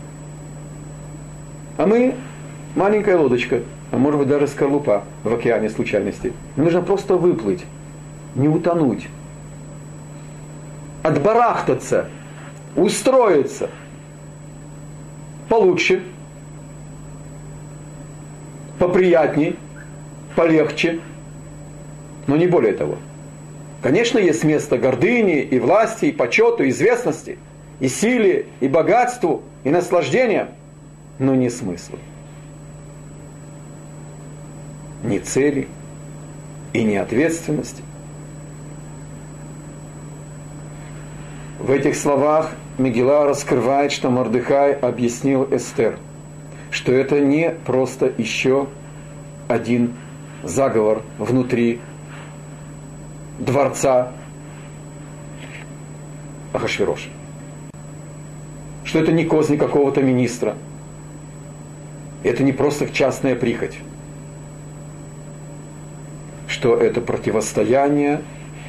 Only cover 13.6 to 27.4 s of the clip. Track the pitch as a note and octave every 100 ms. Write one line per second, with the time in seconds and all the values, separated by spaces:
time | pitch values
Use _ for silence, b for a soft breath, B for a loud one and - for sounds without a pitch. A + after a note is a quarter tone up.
13.6 | - - - - - - - - - -
14.6 | - - - - - - - - - A3+
15.6 | F#3 E3 - F#3 - - - - - -
16.6 | - - - - - - - - - -
17.6 | - - - D3 - - - - - -
18.6 | - - F3+ F3+ F#3 E3 D3 D3 E3 -
19.6 | - - - - - - - - E3 D#3+
20.6 | D3+ - E3 E3 - - - - - -
21.6 | - - - - - - - D3 F3+ E3
22.6 | A2 - D2 D2+ - - - - - -
23.6 | - - B2 F3 A#3 A#3 F3+ - D3+ D3+
24.6 | D3 B2+ C3 B2 F#3 A#3+ G3+ D3 - B2+
25.6 | A#2+ G3+ A3 - F3+ D3 B2 - A#3 A#3
26.6 | C3+ A#2 F#3+ - E3+ - - -